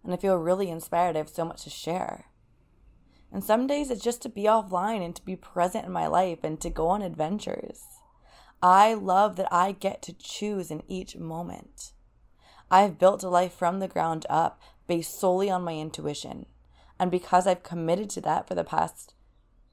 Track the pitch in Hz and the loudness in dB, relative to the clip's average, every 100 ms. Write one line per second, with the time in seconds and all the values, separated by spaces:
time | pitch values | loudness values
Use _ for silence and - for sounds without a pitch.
0 | - 180 196 185 165 185 196 165 - 170 | -6 -2 2 2 2 0 0 -6 -2 0
1 | 180 156 151 - 165 - - - - 180 | 2 0 -4 -6 -6 -8 -14 -10 -6 -4
2 | - - - _ _ _ _ _ _ _ | -6 -10 -16 _ _ _ _ _ _ _
3 | _ _ _ 190 190 226 262 285 285 226 | _ _ _ -8 0 2 2 -2 -2 -2
4 | 233 240 254 202 208 220 208 180 190 220 | -4 -4 -10 0 4 4 2 -2 -2 -4
5 | 170 175 - 185 - 180 175 220 - 175 | -6 -10 -10 -12 -8 0 0 0 -6 -2
6 | 160 165 185 165 156 156 170 160 160 202 | 2 2 2 -2 -6 -6 -6 -2 0 0
7 | 190 165 156 208 - - - - - - | -2 -4 -4 -4 -4 -8 -10 -16 -20 -20
8 | _ _ _ - - _ 180 190 214 220 | _ _ _ -20 -20 _ 6 8 6 4
9 | 190 185 208 185 190 175 190 190 190 - | 2 4 4 0 0 2 2 0 -6 -6
10 | - - - - 208 202 170 160 - 185 | -14 -16 -14 -8 -4 -4 -6 -10 -8 -10
11 | - 175 160 160 175 - - - - _ | -10 -12 -10 -8 -10 -12 -18 -20 -20 _
12 | _ _ _ _ _ - - 185 202 156 | _ _ _ _ _ -20 4 6 6 6
13 | 185 202 185 175 180 - 175 190 190 202 | 4 4 2 2 2 0 -2 0 -4 -2
14 | 165 160 - 156 165 - - _ - 170 | -2 -2 0 0 0 -4 -20 _ -4 -4
15 | 160 - 190 180 202 185 175 156 156 151 | -4 -2 2 2 2 0 -2 -6 -8 -8
16 | 151 147 - - - _ _ _ - _ | -8 -8 -10 -14 -16 _ _ _ -20 _
17 | 180 180 - 180 185 180 - 175 165 180 | -2 -2 2 4 4 0 -4 -6 0 0
18 | 208 - 156 165 - 175 160 160 165 - | -2 -6 -2 -2 -2 -6 -2 0 0 -4
19 | - _ _ _ _ _ _ | -20 _ _ _ _ _ _